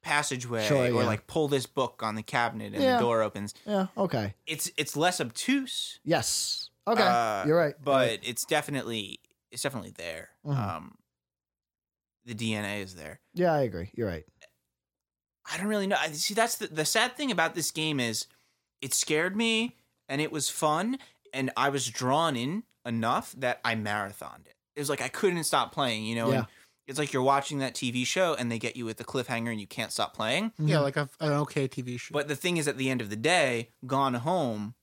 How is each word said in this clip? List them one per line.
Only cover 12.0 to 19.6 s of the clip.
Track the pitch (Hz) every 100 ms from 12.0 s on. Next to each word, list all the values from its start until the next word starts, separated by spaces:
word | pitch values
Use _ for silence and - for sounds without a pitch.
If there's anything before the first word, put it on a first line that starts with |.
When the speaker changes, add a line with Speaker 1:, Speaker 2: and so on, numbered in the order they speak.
| _ _
Speaker 1:
the | 120
D | 110 113
N | 107
A | 101 104
is | 95
there. | 92 76 82 _
Speaker 2:
Yeah, | - 175
I | 151
agree. | 127 90 90
You're | - 110
right. | 85 - _ - _ _ _ _ _ _ _ _ _ -
Speaker 1:
I | 165
don't | 202
really | 214 196
know. | 175
I, | 156
see, | 151 -
that's | 208 233 -
the, | 208
the | 156
sad | 151 226 240 247
thing | 285
about | 180 160
this | 175 151
game | 160 156 143
is | 120 107 - _ _ _ _ _
it | 135
scared | - - 156 180 196
me | 226 226